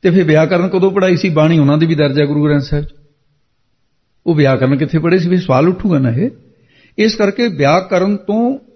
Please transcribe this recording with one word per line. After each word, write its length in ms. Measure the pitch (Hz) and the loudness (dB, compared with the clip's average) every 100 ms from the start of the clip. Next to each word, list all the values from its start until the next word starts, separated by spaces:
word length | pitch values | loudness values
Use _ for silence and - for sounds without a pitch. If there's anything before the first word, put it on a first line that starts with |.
ਤੇ 80 | 190 | 2
ਫਿਰ 140 | 185 | 2
ਵਿਆਕਰਨ 440 | 160 151 160 180 180 | 2 2 2 0 0
ਕਦੋਂ 220 | 185 190 | 0 0
ਪੜ੍ਹਾਈ 260 | 196 185 170 | 0 0 0
ਸੀ? 120 | 190 | 0
ਬਾਣੀ 300 | 156 156 165 | 2 2 2
ਉਹਨਾਂ 200 | 139 151 | 2 2
ਦੀ 80 | 160 | 0
ਵੀ 80 | |
ਦਰਜ 260 | 151 147 151 | 0 0 0
ਹੈ 60 | 143 | 0
ਗੁਰੂ 180 | 147 | 0
ਗ੍ਰੰਥ 180 | 147 147 | 0 0
ਸਾਹਿਬ 220 | 139 147 | -2 -6
'ਚ। 100 | 143 - _ _ _ _ _ _ _ _ _ _ _ _ - | -6 -16 _ _ _ _ _ _ _ _ _ _ _ _ -4
ਉਹ 80 | |
ਵਿਆਕਰਨ 420 | 156 139 131 131 139 | 0 2 2 0 0
ਕਿੱਥੇ 220 | 151 160 | -2 -2
ਪੜ੍ਹੇ 200 | 147 180 | 0 0
ਸੀ? 100 | 170 | 0
ਵੀ 80 | 180 | -2
ਸਵਾਲ 320 | - 131 160 | 0 0 2
ਉੱਠੂਗਾ 300 | 185 208 156 | 0 -2 0
ਨਾ 120 | 131 | 0
ਇਹ। 200 | 117 233 - _ _ _ _ _ - | -2 -4 -6 _ _ _ _ _ -2
ਇਸ 160 | 220 | -2
ਕਰਕੇ 340 | 220 208 196 240 | 0 -2 0 -4
ਵਿਆਕਰਨ 680 | 156 139 170 185 185 190 202 | 0 0 0 0 -2 0 -2
ਤੋਂ 420 | - 214 240 269 _ | -4 -2 -2 -4 _